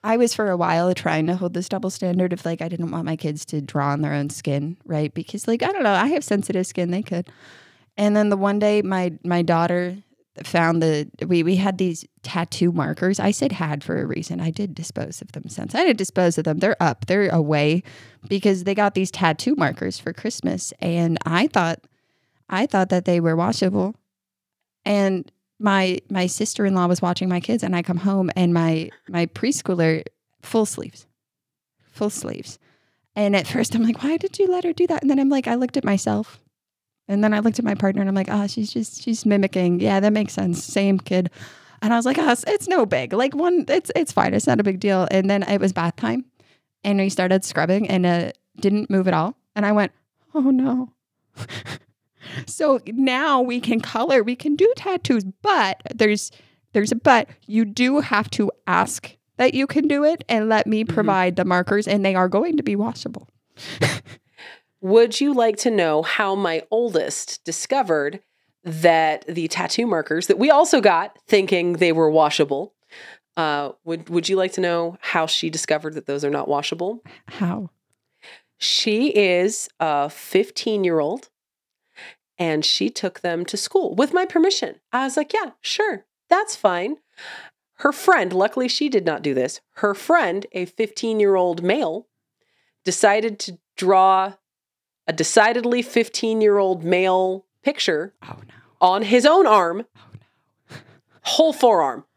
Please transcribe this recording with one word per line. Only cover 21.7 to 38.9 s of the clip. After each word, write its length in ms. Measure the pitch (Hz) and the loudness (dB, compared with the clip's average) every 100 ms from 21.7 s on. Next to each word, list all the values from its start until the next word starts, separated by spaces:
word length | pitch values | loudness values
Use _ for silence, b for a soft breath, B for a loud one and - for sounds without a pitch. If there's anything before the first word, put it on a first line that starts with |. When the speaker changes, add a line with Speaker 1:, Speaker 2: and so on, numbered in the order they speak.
| 165 _ _ _ _ _ _ _ | -4 _ _ _ _ _ _ _
Speaker 1:
I 160 | 190 | -4
thought 240 | 220 196 185 | 0 0 2
that 160 | 185 | 0
they 160 | 180 175 | 2 0
were 160 | 165 160 | 2 0
washable. 580 | 185 233 190 202 185 220 _ _ _ _ _ _ _ _ - | 0 0 0 0 -4 -6 _ _ _ _ _ _ _ _ -2
And 440 | 208 196 190 - _ _ _ | 0 2 -2 -6 _ _ _
my, 380 | 208 196 185 180 _ | 0 2 2 -2 _
my 180 | 190 180 | -2 -2
sister-in-law 580 | - 220 - 202 190 175 | -2 -6 -2 0 2 2
was 160 | 180 | 2
watching 260 | 175 175 185 | 0 -2 -2
my 120 | 180 | -2
kids, 240 | 175 226 | -2 -4
and 100 | 196 | -2
I 80 | 175 | -4
come 140 | 185 175 | -2 -2
home, 340 | 196 196 185 - | 0 0 -2 0
and 180 | 175 | 2
my, 360 | 170 165 160 160 - - | 2 2 0 -4 -14 -8
my 180 | 175 170 | -4 -4
preschooler, 760 | - 233 294 - 180 160 160 - _ _ _ | -2 -2 -2 -2 0 2 0 -6 _ _ _
full 240 | - 226 | -4 -2
sleeves, 400 | 214 - - - _ _ _ _ _ _ _ _ | -2 -4 -12 -16 _ _ _ _ _ _ _ _
full 280 | _ - 208 | _ -6 -6
sleeves. 500 | - - - - - _ _ _ _ _ - | -4 -10 -12 -14 -20 _ _ _ _ _ -2
And 180 | 208 | 2
at 140 | 196 - | 2 0
first 260 | 254 226 | -4 -2
I'm 80 | 226 | 0
like, 220 | 226 233 | 0 0
"Why 140 | 277 330 | -2 -2
did 200 | 392 - | -4 0
you 80 | 381 | 0
let 160 | 359 | 0
her 100 | 359 | -2
do 140 | 320 349 | 0 0
that?" 160 | 311 | 0
And 80 | 277 | 2
then 80 | 277 | 2
I'm 100 | 269 | 4
like, 200 | 277 254 | 2 0
I 80 | 240 | -2
looked 200 | 254 277 | -2 -2
at 60 | |
myself, 560 | 220 196 - 208 220 - _ _ _ _ _ _ - | 0 0 0 -2 -4 -14 _ _ _ _ _ _ -4
and 160 | 202 | 0
then 100 | 214 | 2
I 60 | 208 | 2
looked 180 | 226 220 | 0 0
at 60 | |
my 100 | 226 | -2
partner, 260 | 202 196 202 | 0 0 0
and 80 | 196 | 0
I'm 60 | |
like, 140 | 196 190 | -2 0
"Oh, 160 | 208 202 | -2 -2
she's 260 | 233 214 | -4 -6
just, 300 | 240 220 | -4 -8